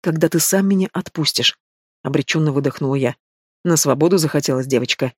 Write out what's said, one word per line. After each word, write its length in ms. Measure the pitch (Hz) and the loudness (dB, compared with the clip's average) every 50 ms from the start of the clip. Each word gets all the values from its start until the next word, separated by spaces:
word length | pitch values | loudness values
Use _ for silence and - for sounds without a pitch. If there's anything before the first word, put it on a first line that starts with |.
"Когда 280 | - 180 160 160 170 156 | -2 -2 0 0 0 2
ты 100 | - 165 | 2 0
сам 280 | - - 190 196 196 | 0 2 0 2 2
меня 200 | 196 196 190 190 - _ | 2 2 0 0 -2 _
отпустишь?" 640 | 190 - - _ - 151 - - - - - - _ _ _ _ _ _ _ _ _ - | -8 -8 -8 _ -4 -4 -2 -2 0 -2 -2 -2 _ _ _ _ _ _ _ _ _ -8
обреченно 480 | 139 139 147 139 - - 160 156 151 | -2 0 0 0 0 0 0 0 0
выдохнула 440 | 135 139 139 139 - - 151 135 135 | 0 0 -2 -2 -4 -2 -4 -2 -2
я. 200 | 139 131 120 117 _ _ _ _ _ _ _ _ _ _ | 0 -2 -2 -4 _ _ _ _ _ _ _ _ _ _
"На 120 | 175 165 | 0 2
свободу 420 | 147 - 143 123 139 156 175 185 | 2 2 0 2 2 4 2 4
захотелось, 500 | 180 156 147 - 147 - 151 135 131 127 | 2 2 0 -2 -2 0 0 -2 -2 0
девочка?" 460 | 135 127 120 123 - - - 135 127 - | 0 0 0 0 0 -4 -4 -4 -6 -6